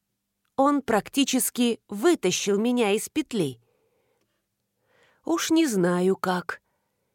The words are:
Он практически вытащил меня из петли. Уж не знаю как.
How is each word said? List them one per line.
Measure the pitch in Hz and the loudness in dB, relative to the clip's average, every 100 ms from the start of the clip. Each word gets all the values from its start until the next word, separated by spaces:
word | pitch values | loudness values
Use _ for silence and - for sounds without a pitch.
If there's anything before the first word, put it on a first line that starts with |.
| _ _ _ _ _ - | _ _ _ _ _ 0
Он | 269 285 | 2 2
практически | - - - - 269 262 - - 240 - _ | 0 -2 0 -2 0 0 -2 0 0 -2 _
вытащил | 202 311 339 185 - - 202 | -2 0 2 0 -2 -2 0
меня | 233 247 214 | 0 0 0
из | 208 - | 0 -2
петли. | 311 294 226 147 120 _ _ _ _ _ _ _ _ _ _ _ _ _ _ _ _ | -8 -4 -4 -4 -6 _ _ _ _ _ _ _ _ _ _ _ _ _ _ _ _
Уж | - 330 - | -6 -4 0
не | 320 320 | 2 2
знаю | 202 175 175 185 185 | 0 0 2 0 0
как. | 190 180 - - _ _ _ _ _ | -2 -4 -6 -12 _ _ _ _ _